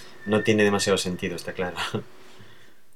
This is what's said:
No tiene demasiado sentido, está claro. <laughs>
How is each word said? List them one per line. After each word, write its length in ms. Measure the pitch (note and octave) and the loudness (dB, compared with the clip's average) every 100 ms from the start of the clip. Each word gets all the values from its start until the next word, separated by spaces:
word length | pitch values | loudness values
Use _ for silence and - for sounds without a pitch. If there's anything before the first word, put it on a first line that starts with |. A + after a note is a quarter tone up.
| - - - | -14 -8 2
No 160 | G#2+ | 2
tiene 200 | G#2+ G#2+ | 4 6
demasiado 340 | G#2 G2+ G2+ F#2 | 6 6 4 4
sentido, 380 | F#2 F2+ F#2+ E2+ | 2 -2 -4 -4
está 180 | - | -6
claro. 240 | F2 F2+ E2+ - | -4 -4 -4 -4
<laughs> 100 | G#2+ - - - - - - - - - | -4 -6 -14 -16 -16 -16 -16 -16 -16 -16